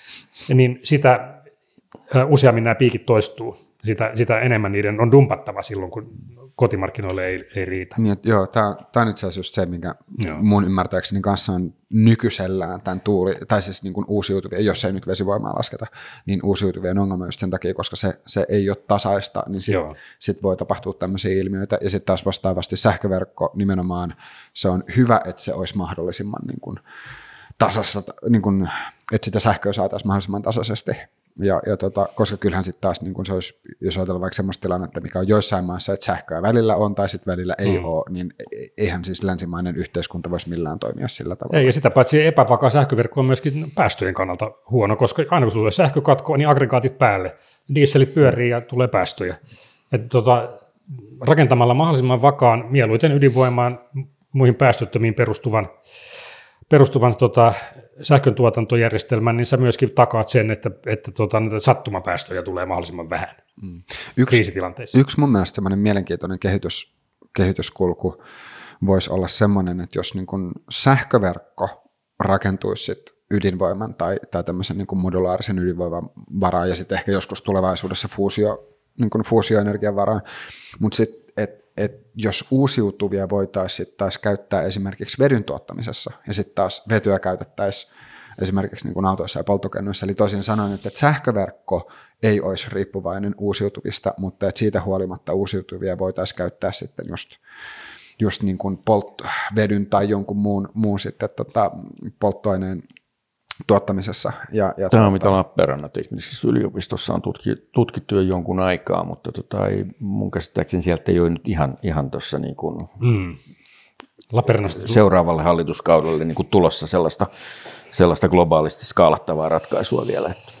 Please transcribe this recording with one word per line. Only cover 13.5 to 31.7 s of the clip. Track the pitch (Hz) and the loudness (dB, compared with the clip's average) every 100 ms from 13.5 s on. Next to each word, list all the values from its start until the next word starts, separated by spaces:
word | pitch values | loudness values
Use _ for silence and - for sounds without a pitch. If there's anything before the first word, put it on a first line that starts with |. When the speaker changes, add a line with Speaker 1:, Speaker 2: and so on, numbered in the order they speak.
| 107 | -2
Speaker 2:
siis | 92 92 | -2 -6
niin | 98 | -6
kuin | 90 - | -8 -4
uusiutuvia, | 104 98 98 92 90 | -2 0 -4 -4 -2
jos | 104 92 | 0 0
ei | 95 | -2
nyt | 95 - | -4 -4
vesivoimaa | 92 95 101 52 - | -4 -2 -2 -4 -4
lasketa, | - - - - - - - | -6 -6 -12 -14 -20 -12 -4
niin | 98 | -2
uusiutuvien | 98 95 98 90 92 95 | 0 0 0 -2 -2 0
ongelma | 98 92 90 | 0 -2 -6
just | - | -6
sen | 95 | -4
takia, | 92 90 | -4 -4
koska | 92 - - | -4 -6 -4
se, | 95 - - | -4 -4 -6
se | - - | -4 0
ei | 104 98 | 0 0
ole | 98 - | -2 0
tasaista, | 101 101 101 - - - | 0 2 0 -2 -6 -6
niin | 95 | -6
sit, | 101 | -2
Speaker 1:
Joo. | 98 78 76 - _ | -2 -4 -10 -20 _
Speaker 2:
sit | - 98 | -6 -2
voi | 98 92 | -2 -2
tapahtua | - - - | -2 -4 -6
tämmöisiä | - 90 95 98 95 | -6 -4 -2 -2 -2
ilmiöitä. | 95 95 98 104 | -2 -4 -2 -2
Ja | 101 | -2
sit | 98 | -2
taas | - 92 - | 0 -2 -2
vastaavasti | 92 95 90 - 104 | -2 -2 -2 -4 0
sähköverkko | 110 98 101 92 92 - 85 | 0 0 -2 -2 -4 -4 -4
nimenomaan, | - 98 95 90 90 87 - - - - | 0 0 0 -2 -4 -6 -10 -18 -20 -14
se | - 95 | -4 0
on | 92 - 120 | 0 0 0
hyvä, | 123 113 - | 4 2 0
että | - | -6
se | - | -6
olisi | 92 92 101 | -6 -6 -6
mahdollisimman | 85 90 87 - 101 - - | -6 -6 -6 -6 -8 -10 -10
niin | - | -12
kuin | - - - - - - - - - - | -12 -14 -16 -20 -20 -20 -20 -20 -20 0
tasassa, | 113 104 104 107 - - 110 | 0 2 -2 -4 -6 -8 2
niin | 113 | 2
kuin, | 101 98 90 - - - - | 4 0 0 -6 -12 -14 -4
että | 110 | -2
sitä | - 101 | -2 0
sähköä | 110 98 101 | 0 0 -2
saataisiin | 101 98 101 104 | -2 -2 -2 -2
mahdollisimman | 98 95 101 | -2 -2 -4
tasaisesti. | 104 98 101 107 - - - _ _ - | -4 -2 -2 -4 -4 -6 -8 _ _ -4
Ja, | 98 92 | 0 0
ja | - | 0